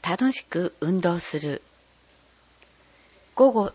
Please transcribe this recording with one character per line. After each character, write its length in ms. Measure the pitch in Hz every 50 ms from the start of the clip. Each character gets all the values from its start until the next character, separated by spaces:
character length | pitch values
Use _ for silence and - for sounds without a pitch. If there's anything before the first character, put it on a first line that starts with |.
| -
楽 280 | - 170 - 247 170
し 120 | 165 - -
く 300 | - - 165 180 180 - -
運 180 | - 160 185 185
動 180 | 175 180 175 170
す 220 | - - - 151
る。 220 | 143 147 139 - - _ _ _ _ _ _ _ _ _ _ _ _ _ _ _ _ _ _ _ - _ _ _ _ _ _ _ _ _ _ _ _ _ -
午 160 | - 262 269
後 220 | 233 226 202 196